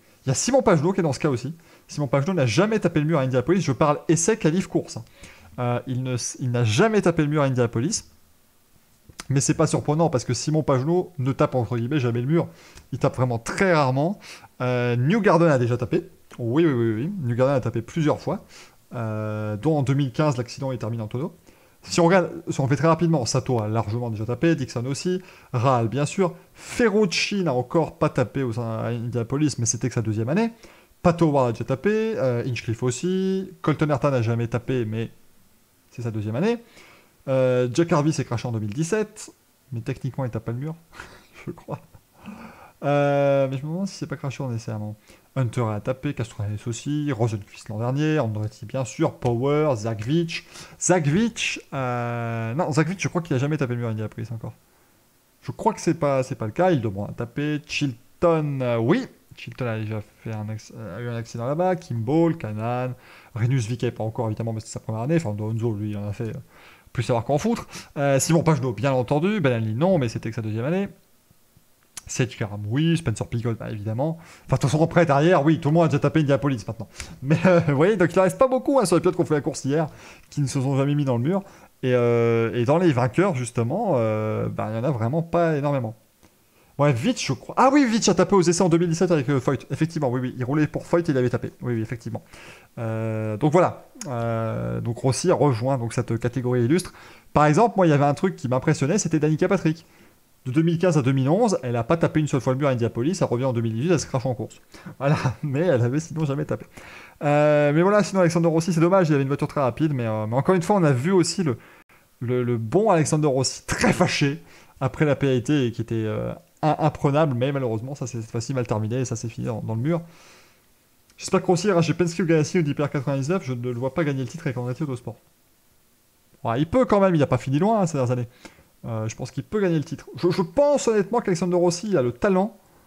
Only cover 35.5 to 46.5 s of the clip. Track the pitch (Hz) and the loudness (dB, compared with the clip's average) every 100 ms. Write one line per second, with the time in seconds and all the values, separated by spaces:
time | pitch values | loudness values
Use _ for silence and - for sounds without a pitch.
35.5 | _ _ _ _ - 117 107 104 113 208 | _ _ _ _ -10 -8 -6 -4 -2 -2
36.5 | 233 - - - - _ _ - 131 127 | -2 -6 -20 -20 -20 _ _ -2 0 2
37.5 | 127 127 123 170 170 143 147 127 113 123 | 2 0 0 2 2 2 0 -2 -4 -4
38.5 | 113 107 104 165 214 214 - - _ _ | -4 -4 -4 -2 0 -2 -6 -20 _ _
39.5 | _ - 120 113 131 135 131 127 135 - | _ -12 -10 -8 -8 -8 -6 -6 -6 -6
40.5 | 120 151 165 _ - - - _ - - | -8 -8 -10 _ -20 -20 -20 _ -18 -14
41.5 | - - 135 - - _ _ - - - | -14 -10 -12 -12 -20 _ _ -20 -18 -18
42.5 | - - - 143 143 143 143 143 139 135 | -20 -20 -8 -2 2 2 2 4 2 2
43.5 | 131 151 170 196 - - 139 139 - 131 | -2 -6 -6 -6 -6 -8 -6 -8 -6 -6
44.5 | 117 117 110 107 107 _ - _ 131 123 | -6 -6 -8 -8 -10 _ -20 _ -4 -4
45.5 | 127 113 104 131 131 147 139 110 - 104 | 0 -2 -2 -4 -4 -4 -6 -8 -6 -6